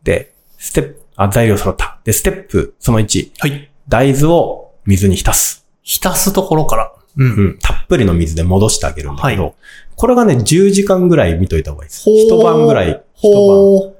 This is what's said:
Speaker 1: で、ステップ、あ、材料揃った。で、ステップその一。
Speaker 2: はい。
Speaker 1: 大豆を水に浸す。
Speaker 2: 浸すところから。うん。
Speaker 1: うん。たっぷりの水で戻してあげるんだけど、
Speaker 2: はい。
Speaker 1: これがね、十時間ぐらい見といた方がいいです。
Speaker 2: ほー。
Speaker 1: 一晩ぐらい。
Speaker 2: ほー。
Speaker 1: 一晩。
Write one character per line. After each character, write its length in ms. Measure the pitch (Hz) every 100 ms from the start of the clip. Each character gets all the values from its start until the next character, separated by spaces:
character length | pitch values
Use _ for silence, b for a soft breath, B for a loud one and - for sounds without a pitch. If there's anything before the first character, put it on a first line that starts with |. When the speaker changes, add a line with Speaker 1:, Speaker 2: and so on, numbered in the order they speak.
Speaker 1:
で、 280 | - 87 - _ _ _
ス 140 | -
テ 120 | -
ッ 20 |
プ、 180 | 139 - - -
あ、 120 | 98
材 200 | 110 113
料 100 | 98
揃 140 | 95
っ 20 | 92
た。 220 | - -
で、 80 | -
ス 100 | 107
テ 80 | -
ッ 180 | 190 -
プ 280 | 98 - -
そ 140 | -
の 80 | 113
一。 320 | 107 95 - -
Speaker 2:
は 80 | 151
い。 200 | 139 - _ -
Speaker 1:
大 240 | 117 139
豆 140 | 135 151
を 480 | 170 127 - - _
水 240 | - 95 98
に 80 | 87
浸 160 | -
す。 340 | - - - _ _
Speaker 2:
浸 320 | - - 185
す 180 | 180 -
と 120 | -
こ 100 | -
ろ 100 | 156
か 120 | 151 -
ら。 160 | - _ _ -
う 80 |
ん。 20 | 131
Speaker 1:
う 160 | 110
ん。 160 | 98 -
た 140 | -
っ 120 | - -
ぷ 100 | 175
り 60 |
の 100 | 104
水 220 | 85 80 80
で 80 |
戻 240 | 85 92 104
し 100 | -
て 80 | 71
あ 60 |
げ 100 | 73
る 80 | 71
ん 60 | 71
だ 120 | 139
け 60 |
ど、 80 | 107
Speaker 2:
は 60 | 80
い。 60 | - B B B -
Speaker 1:
こ 100 | 233
れ 80 |
が 100 | 247
ね、 160 | 226 131
十 260 | 107 160 196
時 140 | 196
間 240 | 202 185 180
ぐ 80 | 165
ら 100 | 95
い 80 | 82
見 100 | 92
と 100 | 80
い 60 |
た 80 | 73
方 60 | 73
が 60 |
い 20 | 76
い 20 |
で 60 | -
す。 80 |
Speaker 2:
ほ 80 | -
ー。 20 |
Speaker 1:
一 240 | 220 220 -
晩 260 | 226 226 233
ぐ 40 |
ら 140 | 220 180
い。 160 | 151 _
Speaker 2:
ほ 160 | _ 208
ー。 480 | 202 202 196 196 196
Speaker 1:
一 80 | 196
晩。 60 | -